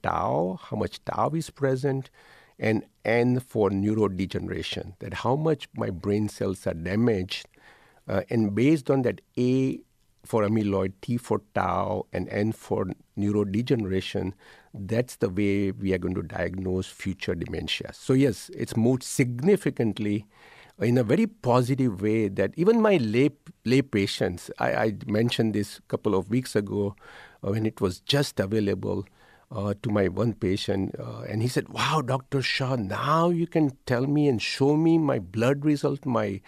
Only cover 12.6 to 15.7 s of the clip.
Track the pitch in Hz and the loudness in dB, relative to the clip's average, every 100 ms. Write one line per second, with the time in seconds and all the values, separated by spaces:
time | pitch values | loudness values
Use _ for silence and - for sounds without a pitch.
12.6 | - 104 95 - _ - 101 104 101 98 | -4 -2 -2 -6 _ -2 0 2 2 0
13.6 | 123 127 101 95 - 98 92 - - - | 0 0 0 -2 -2 -4 -4 -6 -18 -20
14.6 | _ - 98 110 123 - 110 92 101 98 | _ -12 -4 -2 -2 -2 -2 0 0 2
15.6 | 98 | 0